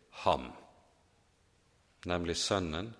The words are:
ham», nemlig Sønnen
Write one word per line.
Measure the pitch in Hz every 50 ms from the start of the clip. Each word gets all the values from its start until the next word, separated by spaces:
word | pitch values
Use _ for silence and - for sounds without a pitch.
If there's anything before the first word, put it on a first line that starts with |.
| - - - - -
ham», | 95 78 65 64 57 - - - - - - - _ _ _ _ _ _ _ _ _ _ _ _ _ _ _ _ _ _ _ _ _ _ _ - 90
nemlig | 87 87 85 85 82 -
Sønnen | - - 104 95 90 80 78 85 104 117 113